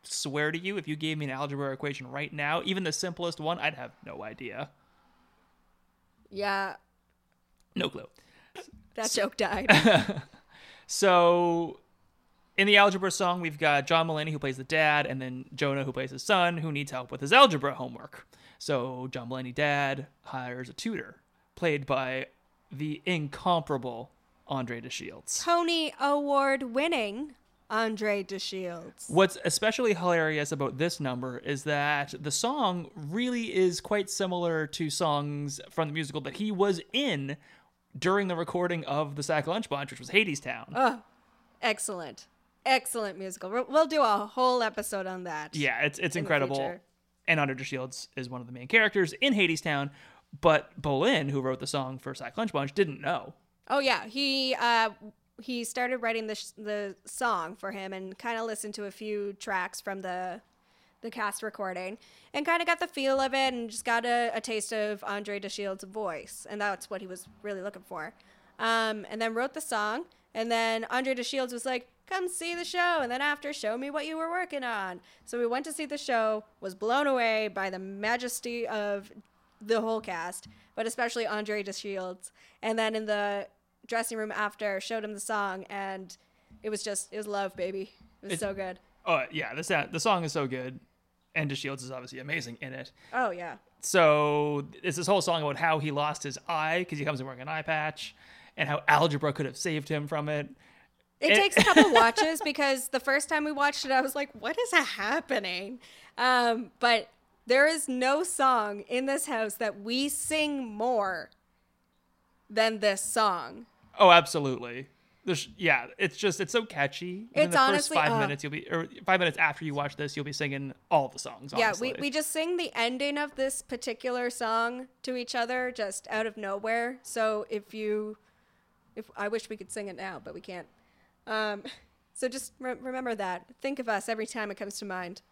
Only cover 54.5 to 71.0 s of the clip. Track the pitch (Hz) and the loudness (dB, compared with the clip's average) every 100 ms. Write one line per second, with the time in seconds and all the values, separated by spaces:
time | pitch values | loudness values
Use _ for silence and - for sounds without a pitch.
54.5 | 254 240 233 220 208 208 _ _ - 233 | 0 2 4 2 -2 -20 _ _ -18 -8
55.5 | 247 226 247 247 254 233 226 220 214 - | -6 -6 -4 -2 -2 -2 -2 -4 -8 -10
56.5 | - 208 208 202 185 - - 247 190 160 | -12 -6 -4 -6 -10 -16 -4 0 0 -4
57.5 | 220 190 196 190 190 190 196 240 226 226 | -8 -10 -8 -8 -8 -10 -8 -6 -4 -4
58.5 | 214 208 208 202 - 214 208 202 196 - | -6 -8 -8 -10 -10 -6 -6 -6 -8 -4
59.5 | 190 180 - - 196 185 180 185 196 _ | -2 -2 -6 -8 -8 -6 -6 -6 -10 _
60.5 | _ _ _ _ _ 226 233 208 - 220 | _ _ _ _ _ -12 -6 -6 -4 -8
61.5 | - 190 180 185 214 - - _ 285 294 | -6 -6 -4 -8 -10 -18 -20 _ -4 0
62.5 | 339 339 339 349 - 269 269 269 269 269 | 2 2 0 0 0 2 2 2 2 2
63.5 | 247 233 226 - 233 240 240 233 226 233 | 0 -6 -6 0 0 2 2 2 -2 -4
64.5 | 220 - 220 208 202 - 202 208 202 196 | -4 -2 -2 -2 -4 -6 -6 -6 -8 -6
65.5 | - 202 190 190 214 196 151 85 - - | -6 -6 -6 -8 -6 -6 -6 -12 -16 -12
66.5 | 208 202 196 - 190 190 180 - - 208 | -4 -2 -4 -8 -10 -8 -14 -16 -12 -8
67.5 | 196 196 190 185 175 156 _ _ _ _ | -6 -8 -10 -12 -10 -10 _ _ _ _
68.5 | - 220 226 220 214 - 214 226 226 262 | -4 0 2 0 -2 -8 -4 -2 -2 -4
69.5 | 311 - 226 214 240 339 _ _ 220 226 | -6 -4 -2 -2 -4 -8 _ _ -6 0
70.5 | 226 226 226 226 247 | 2 2 0 -2 -2